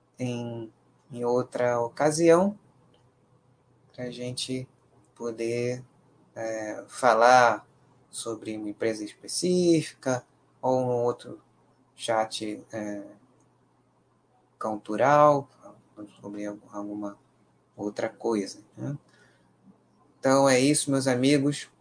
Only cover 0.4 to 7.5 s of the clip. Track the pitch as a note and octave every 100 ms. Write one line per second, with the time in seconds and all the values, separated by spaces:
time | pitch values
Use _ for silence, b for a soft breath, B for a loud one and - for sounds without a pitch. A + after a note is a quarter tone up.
0.4 | A#2 A#2 A2+ _ _ _ - A#2+ A#2+ B2
1.4 | B2 A#2+ B2 A#2+ A#2 - D3 D3+ E3 E3
2.4 | G3+ G#3 _ _ _ _ _ _ _ _
3.4 | _ _ _ _ _ - B2 A#2+ B2 B2
4.4 | - C3 B2+ _ _ _ _ - A#2+ A2+
5.4 | A#2 A#2+ B2 B2+ B2+ _ _ _ _ A2+
6.4 | A2+ A2 G#2+ G#2+ - - B2 A2+ A#2+ B2+
7.4 | A#2+